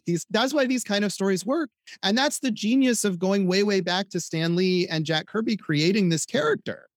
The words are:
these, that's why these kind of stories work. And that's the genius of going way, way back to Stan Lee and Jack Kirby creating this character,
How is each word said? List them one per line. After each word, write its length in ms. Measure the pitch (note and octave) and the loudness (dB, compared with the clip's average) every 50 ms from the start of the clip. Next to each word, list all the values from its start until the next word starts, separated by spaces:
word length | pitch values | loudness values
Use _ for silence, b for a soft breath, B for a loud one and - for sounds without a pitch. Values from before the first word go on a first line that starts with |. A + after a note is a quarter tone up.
| - | -2
these, 200 | - F3 E3 - - | -2 -4 -4 -2 -2
that's 240 | - G#3+ A#3+ C4+ C#4+ | 0 0 0 2 2
why 120 | D4 C4 | 0 0
these 180 | B3 C4 A#3+ - | 0 0 -2 -2
kind 200 | - G3+ G3+ G#3 | -2 0 0 0
of 80 | G3+ | -2
stories 340 | - - G3 G3 F#3+ F3 - | -2 -2 0 0 0 0 -2
work. 240 | G#3+ C#4 E4+ D#4 A#3 _ _ B B B B - | -2 -2 -2 -2 -6 _ _ B B B B -2
And 140 | F#3+ G#3+ | 0 2
that's 220 | B3 C#4 D4+ - - | 2 2 0 0 -2
the 120 | - C4 | -2 -4
genius 520 | G#3+ - - G#3 B3+ C4+ C4 B3+ A#3 - - | -2 -2 0 2 2 4 4 2 2 0 0
of 160 | G#3 F3+ E3+ | -2 -2 -2
going 280 | F3+ F#3+ G3 G3+ G3 | 0 0 2 2 2
way, 160 | F3 F3+ G3 G3+ | 2 2 2 2
way 180 | G#3 G3+ F#3+ | 2 2 0
back 280 | F3 F3+ F3 F#3 G3+ - | 0 0 -2 -2 -4 -4
to 120 | - F3 | -6 -8
Stan 340 | - - - D#3+ E3 E3+ E3+ | -6 -4 -2 -2 0 0 2
Lee 320 | F3 F#3+ F#3 F#3 F3+ F3 | 2 2 2 2 0 0
and 160 | - E3 D#3+ D#3 | 0 -2 -2 -2
Jack 240 | D3 D#3+ D#3 - | 0 -2 -2 -2
Kirby 300 | - - G#3+ A3+ A#3 A3 | -4 -4 -4 -2 -2 -2
creating 500 | F#3 - - D#3 D3 D3+ F3 G3 A3 F#3+ | -2 -2 -2 0 2 2 2 4 4 2
this 180 | F3 E3 D3+ - | 2 2 0 -2
character, 600 | - - C4+ D3+ D3+ G4+ - - - F#2 - - _ _ | -2 -2 0 2 0 0 0 -4 -8 -10 -10 -14 _ _